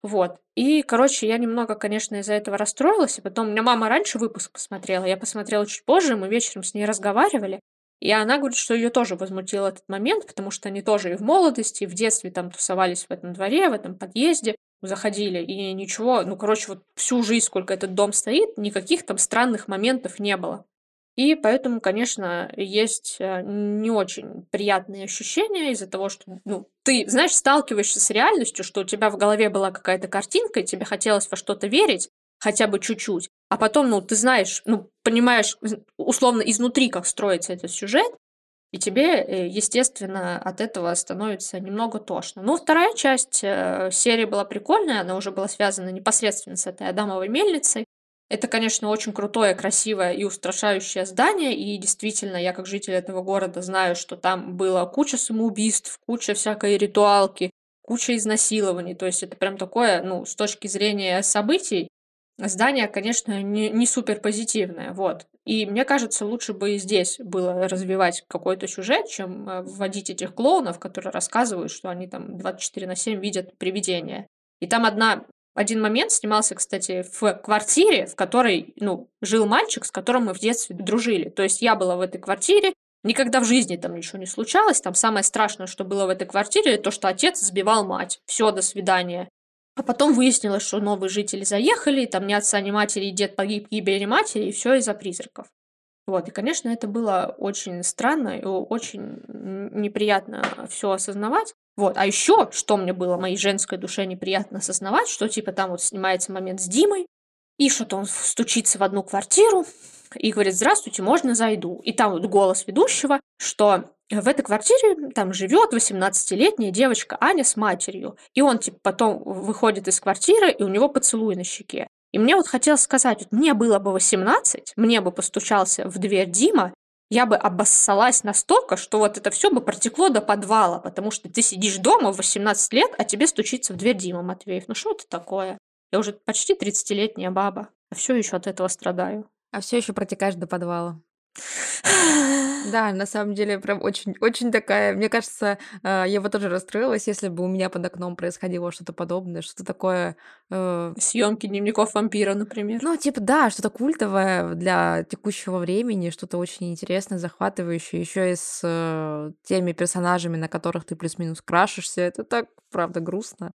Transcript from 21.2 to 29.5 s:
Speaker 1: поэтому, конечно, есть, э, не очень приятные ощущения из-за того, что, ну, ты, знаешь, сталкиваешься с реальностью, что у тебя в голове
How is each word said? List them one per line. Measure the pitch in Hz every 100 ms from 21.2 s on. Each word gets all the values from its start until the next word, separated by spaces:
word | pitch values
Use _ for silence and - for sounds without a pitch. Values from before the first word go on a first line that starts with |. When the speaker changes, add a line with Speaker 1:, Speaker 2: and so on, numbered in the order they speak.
| 277
Speaker 1:
поэтому, | 311 254 262 262 233
конечно, | 196 202 240 - 185 175 - -
есть, | 190 202 220 - - -
э, | 190 185
не | 190 202 208 208 220
очень | 220 185 - - - 180
приятные | - 202 190 190 196
ощущения | 196 - - - 440 381 302
из-за | 226 190
того, | 190 196
что, | - - 185 -
ну, | 196 - _
ты, | - 254 202
знаешь, | 247 349 -
сталкиваешься | 277 294 285 208 208 214
с | -
реальностью, | 214 311 392 226 -
что | 185 202
у |
тебя | 185 208 214
в | 202
голове | 208 208 214